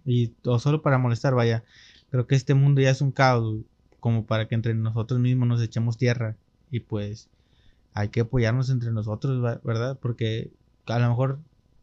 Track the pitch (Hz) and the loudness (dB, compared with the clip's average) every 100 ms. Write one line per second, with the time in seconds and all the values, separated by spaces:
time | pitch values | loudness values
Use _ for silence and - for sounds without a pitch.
0 | 135 123 117 - 131 120 143 151 147 127 | -2 0 0 -4 -2 0 2 0 2 2
1 | 123 117 139 123 117 113 - - - - | 2 0 0 2 2 0 -6 -20 -20 -20
2 | - 123 117 131 - 139 139 139 135 131 | -6 -4 0 0 4 4 6 4 4 2
3 | 139 135 131 120 113 110 - _ _ _ | 0 2 4 4 0 -4 -10 _ _ _
4 | 117 113 107 110 110 113 117 113 113 113 | -2 -2 0 -2 -2 -2 -2 -2 -2 -2
5 | 110 123 123 127 120 117 113 117 117 113 | -2 0 2 2 0 0 -2 -2 -4 0
6 | 123 120 110 107 _ _ - 117 - 107 | 0 0 -4 -8 _ _ -10 -10 -6 -6
7 | 104 104 - _ _ _ _ _ _ 101 | -6 -10 -18 _ _ _ _ _ _ -6
8 | 104 117 113 131 110 127 127 127 117 110 | -4 -2 -2 0 2 0 0 -2 -2 -4
9 | 110 107 139 127 120 117 - 113 127 135 | -4 -4 -4 -2 -2 -4 -4 -4 -4 -6
10 | 120 117 110 110 - _ _ _ - 117 | -6 -4 -4 -4 -8 _ _ _ -4 0
11 | 120 120 135 139 - _ _ _ | 0 2 -2 -4 -12 _ _ _